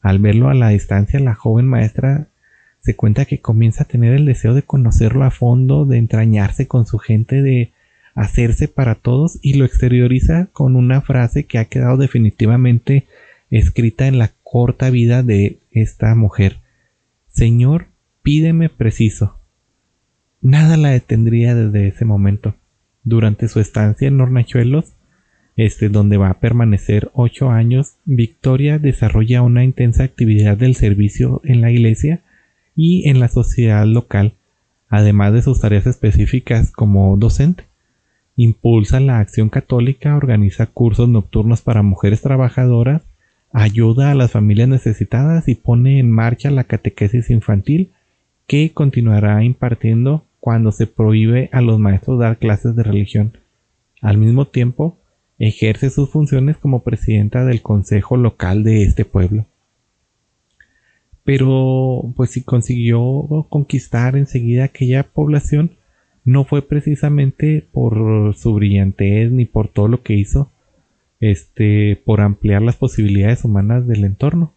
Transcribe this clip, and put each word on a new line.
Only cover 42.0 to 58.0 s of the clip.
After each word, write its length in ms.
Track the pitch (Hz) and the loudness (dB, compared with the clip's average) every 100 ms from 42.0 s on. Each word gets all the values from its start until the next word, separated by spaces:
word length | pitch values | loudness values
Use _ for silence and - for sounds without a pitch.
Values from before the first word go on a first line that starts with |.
| 101 107 | 0 -2
trabajadoras, 840 | 135 131 127 - 127 120 120 156 - _ _ _ _ | 0 0 0 0 0 2 2 -2 -4 _ _ _ _
ayuda 600 | 123 107 107 113 117 139 | -2 0 2 0 2 2
a 20 | |
las 160 | 139 123 | 2 0
familias 380 | 110 104 104 123 | 0 2 2 2
necesitadas 800 | 131 - 110 104 151 147 165 156 | 0 -2 -4 -4 -2 0 0 -2
y 80 | 117 | -4
pone 420 | - 120 127 139 | 0 2 2 2
en 120 | 123 | 2
marcha 400 | 113 113 123 143 | 2 0 -2 -2
la 120 | 139 | -2
catequesis 680 | 123 113 - - 104 123 117 | -2 -4 -6 -4 -2 -2 0
infantil 600 | 117 - 101 98 151 185 _ _ _ _ _ _ | -2 0 -2 0 -2 -2 _ _ _ _ _ _
que 240 | 147 156 | -2 -2
continuará 720 | - 147 131 117 104 104 104 | -2 -2 0 0 2 2 0
impartiendo 800 | 117 127 123 117 113 113 127 151 _ _ | 0 -2 -4 -4 -2 0 0 -2 _ _
cuando 320 | - 113 110 | -4 0 0
se 160 | 104 107 | -2 -6
prohíbe 640 | - 110 110 110 120 143 | -2 0 2 2 0 -2
a 100 | 127 | 0
los 200 | 120 110 | 0 2
maestros 400 | 104 98 - 127 | 2 0 -2 -2
dar 180 | 117 113 | -2 -2
clases 380 | 113 104 117 117 | -2 -2 -2 -2
de 80 | |
religión. 520 | 110 101 101 110 107 - _ _ _ _ _ _ | -2 -2 -2 -2 -4 -6 _ _ _ _ _ _
Al 160 | 107 104 | -2 2
mismo 300 | 110 120 139 | 2 0 -2
tiempo, 500 | - 123 123 156 - _ _ _ _ | -2 -4 -2 -6 -6 _ _ _ _
ejerce 500 | 107 - 110 107 135 | -4 -2 -4 -2 -4
sus 180 | 135 139 | -2 -4
funciones 480 | 156 147 135 135 151 | -2 -2 0 -2 -2
como 280 | 143 127 | -2 -2
presidenta 600 | - 113 - 110 104 127 | -4 -6 -2 0 0 -2
del 180 | 127 117 | -2 -2
consejo 540 | - 104 98 104 | -2 -2 0 -2